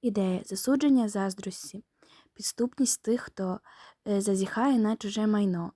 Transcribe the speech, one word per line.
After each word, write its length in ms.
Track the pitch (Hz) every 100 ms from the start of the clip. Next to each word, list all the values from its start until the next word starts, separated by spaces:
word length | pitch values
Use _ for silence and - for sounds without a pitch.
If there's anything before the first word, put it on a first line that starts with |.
Ідея — 400 | 247 202 190 185 -
засудження 640 | 196 - 277 294 262 220
заздрості, 720 | 208 196 190 190 - - 202 - _ _ - _
підступність 720 | _ - - 247 - 254 -
тих, 180 | - 240
хто, 380 | - - 185 180 - - - _ -
е, 140 | 202
зазіхає 580 | 196 196 190 - 262 254
на 160 | 214 220
чуже 320 | 208 208 214
майно. 440 | 214 202 175 170